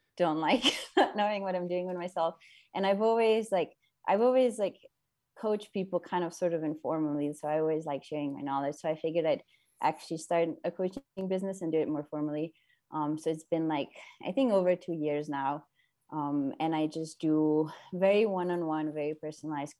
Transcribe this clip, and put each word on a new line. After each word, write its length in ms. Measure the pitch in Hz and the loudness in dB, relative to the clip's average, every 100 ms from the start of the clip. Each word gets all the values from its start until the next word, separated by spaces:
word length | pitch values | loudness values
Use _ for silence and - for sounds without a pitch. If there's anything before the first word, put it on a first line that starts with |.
| _ - | _ 0
don't 240 | 175 156 | 0 2
<laughs> 20 | |
like 220 | 160 233 254 - - - | 2 2 2 -2 0 4
not 200 | 370 208 | 4 4
knowing 280 | 208 208 | 0 0
what 120 | 196 180 | -2 -2
I'm 120 | 180 | -2
doing 200 | 180 180 | -2 -2
with 100 | 180 | -4
myself. 380 | 175 185 165 170 - - _ | -6 -2 -2 -2 -14 -20 _
And 120 | - 196 | -2 0
I've 160 | 196 | 4
always, 500 | 220 226 226 220 220 | 4 4 4 4 2
like, 220 | 190 156 - _ _ - | 0 0 -6 _ _ 0
I've 140 | 202 | 4
always, 380 | 247 254 254 208 | 6 6 4 2
like, 160 | 196 - - _ _ _ _ - | -2 -4 -18 _ _ _ _ -6
coached 360 | 220 208 208 | -2 -2 -2
people 260 | 202 190 180 | -4 -2 -2
kind 240 | - 180 | -2 -2
of 100 | 170 | -2
sort 200 | - 180 | 0 0
of 100 | 165 | 0
informally, 720 | 156 156 127 160 151 147 147 | -2 -2 -2 0 0 0 -2
so 140 | 147 151 | -4 -2
I 120 | 156 | 0
always 260 | 156 160 156 | 2 0 -2
like 180 | 143 | -6
sharing 300 | - 151 143 | -6 -6 -4
my 80 | 139 | -6
knowledge. 340 | 143 139 139 151 | -4 -2 -2 -4
So 120 | 160 | -4
I 60 | 156 | -2
figured 300 | 160 165 160 | -2 0 0
I'd 180 | 139 - _ _ _ | 0 -4 _ _ _
actually 340 | 147 156 - 160 | -2 -2 -6 -10
start 320 | - 170 165 - | -2 0 0 -2
a 80 | 175 | -6
coaching 300 | 170 185 185 - - 190 | -4 -4 -6 -12 -8 -4
business 340 | 185 190 190 | -2 -4 -6
and 100 | 165 | -2
do 80 | 160 | 0
it 80 | 151 | 0
more 180 | 151 147 | -2 -6
formally. 440 | 151 147 151 165 - _ _ _ | -4 -4 -4 -6 -8 _ _ _
Um, 260 | 156 147 156 | -4 -4 -2
so 120 | 160 | -2
it's 140 | 160 | -4
been, 240 | - 165 160 | -2 -2 0
like, 220 | 151 135 - - - - | -2 -4 -10 -20 -12 -4
I 60 | |
think 220 | 185 262 | 0 4
over 220 | 196 180 180 | 4 4 2
two 180 | - | -2
years 340 | 165 151 147 151 | -4 0 -2 -2
now. 360 | 139 135 147 - _ _ _ _ | -2 -2 -4 -8 _ _ _ _
Um, 420 | 151 147 143 139 - | -4 -2 0 -2 -2
and 120 | 160 | -2
I 140 | 160 156 | 0 -2
just 320 | 160 160 - | -4 -8 -4
do 500 | 156 156 156 151 156 - - | 0 2 4 2 0 -4 -10
very 320 | 180 190 208 220 | 0 4 6 4
one-on-one, 680 | 185 175 175 165 156 151 | 0 -2 -2 -2 -2 -2
very 200 | 151 147 156 | -2 -4 -4
personalized 540 | 151 147 151 147 147 | -8 -8 -6 -6 -6